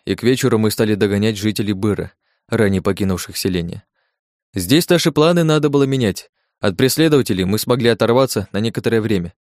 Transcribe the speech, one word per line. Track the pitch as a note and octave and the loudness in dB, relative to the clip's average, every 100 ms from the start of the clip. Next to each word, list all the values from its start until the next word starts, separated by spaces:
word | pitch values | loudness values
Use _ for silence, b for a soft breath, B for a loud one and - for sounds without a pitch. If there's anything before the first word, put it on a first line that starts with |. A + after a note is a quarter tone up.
и | - | -6
к | G2 | -2
вечеру | A2+ C3 C3 A2 | 0 2 2 2
мы | A2 | 0
стали | - A2 | 0 0
догонять | G#2 G#2 G2+ G#2+ G#2 | 2 0 0 0 0
жителей | G#2+ G2+ G#2 | -4 -2 -4
Быра, | F#2+ G#2 F#2 E2+ _ _ _ _ | -2 -2 -2 -6 _ _ _ _
ранее | A2+ G#2 F#2+ | 0 2 2
покинувших | G2+ F#2 G2 F2+ - F#2+ | 0 -2 -2 -4 -6 -6
селение. | G2 F2+ E2+ G2+ - _ _ _ _ _ _ | -4 -4 -6 -12 -18 _ _ _ _ _ _
Здесь | G2 F2+ D3+ - | -8 0 0 2
наши | F3 E3+ | 0 2
планы | D3+ D#3 F3 | 2 2 2
надо | D#3+ D3+ D3 | 2 2 2
было | C#3+ | 0
менять. | C3+ C3+ A2+ F2+ - _ _ _ | 0 0 0 -2 -12 _ _ _
От | G#2 F2+ | -4 0
преследователей | C3 D3 D#3+ D3 - F#2 | 0 2 2 2 2 -2
мы | F#2 G#2+ | 0 -2
смогли | - B2 A#2 | 0 2 2
оторваться | A2+ A2+ A#2+ C3+ A2 G2 | 2 2 2 2 -2 -4
на | G2 | -4
некоторое | A2+ A2 A2+ A2+ | -4 -4 -2 -2
время. | G#2+ G2 F2 - _ | 0 -2 -2 -12 _